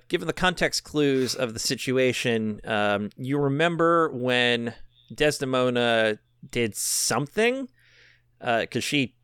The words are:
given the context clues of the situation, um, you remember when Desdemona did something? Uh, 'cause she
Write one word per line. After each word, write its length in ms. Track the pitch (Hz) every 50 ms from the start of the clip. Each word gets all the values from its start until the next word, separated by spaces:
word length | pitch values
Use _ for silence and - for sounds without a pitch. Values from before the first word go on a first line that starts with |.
| _ -
given 180 | - 170 180 165
the 60 | 151
context 500 | - 185 185 175 - 175 143 - - -
clues 520 | - - 151 147 143 135 131 131 113 -
of 180 | - 131 117 110
the 60 | 113
situation, 1000 | - - 139 113 - - 127 131 131 127 120 - - 127 117 113 110 107 104 104 -
um, 460 | - 113 104 104 104 104 101 104 101 -
you 240 | - 127 127 139 143
remember 680 | 143 139 139 143 165 175 170 160 165 165 170 170 160 156
when 600 | - 123 123 127 123 123 123 120 120 117 117 113 107 - - - _ _ _ - 117
Desdemona 1040 | - 147 151 147 - 143 131 131 127 127 127 123 120 120 120 117 113 110 110 107 - _ _ _ _ - -
did 240 | - 123 117 110 -
something? 920 | - - - - - - - 120 120 147 143 - 208 220 240 254 269 269 - _ _ _ _ _ - - - _ _ _ _ _ _
Uh, 240 | - 123 117 113 87 -
'cause 140 | - 120 -
she 320 | - 147 143 131 110 - _